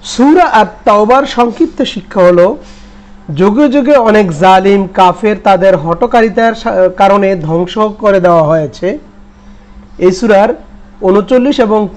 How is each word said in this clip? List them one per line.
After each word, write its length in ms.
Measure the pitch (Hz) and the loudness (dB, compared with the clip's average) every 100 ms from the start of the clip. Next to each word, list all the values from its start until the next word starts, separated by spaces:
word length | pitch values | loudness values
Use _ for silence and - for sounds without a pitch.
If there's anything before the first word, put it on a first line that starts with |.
সূরা 400 | - - 262 339 | -14 -2 2 2
আত-তাওবার 800 | 330 - - - - 208 214 262 277 | 2 2 0 -2 0 0 2 0 0
সংক্ষিপ্ত 560 | - 240 220 330 - | -2 -4 -2 -4 -2
শিক্ষা 380 | 254 - - 202 | -6 -6 -8 0
হলো, 360 | 180 175 180 294 - - - - - - - | 2 4 2 0 -12 -20 -20 -20 -20 -20 -14
যুগে 340 | 147 190 208 294 | -2 0 2 0
যুগে 240 | 269 262 | 0 2
অনেক 400 | 285 226 214 196 | 2 2 2 0
জালিম 560 | 151 185 190 190 202 190 | 0 2 2 2 0 -2
কাফের 420 | 190 185 175 214 208 | 0 0 0 -4 -2
তাদের 320 | - 190 190 180 | 0 2 2 0
হঠকারিতার 800 | 156 170 240 240 226 220 226 | -2 -4 0 0 0 0 -2
সা-, 360 | 220 - 196 185 185 | -2 -6 0 -2 2
কারণে 400 | 196 202 196 190 | 2 2 0 -2
ধ্বংস 420 | 151 165 180 214 | -4 -4 -4 -4
করে 420 | 214 202 214 196 | -6 -2 0 0
দেওয়া 220 | 180 170 | 2 2
হয়েছে। 560 | 156 160 151 - 175 294 - - - - - - - - - - | 2 0 -2 -6 -8 -8 -12 -20 -20 -20 -20 -20 -20 -20 -20 -4
এই 140 | 180 | -2
সূরার 360 | 180 233 196 220 247 - - - - | -2 0 2 0 -2 -12 -20 -20 -6
ঊনচল্লিশ 580 | 190 196 202 254 254 285 | 0 0 2 0 0 0
এবং 280 | 226 214 208 | 0 0 -4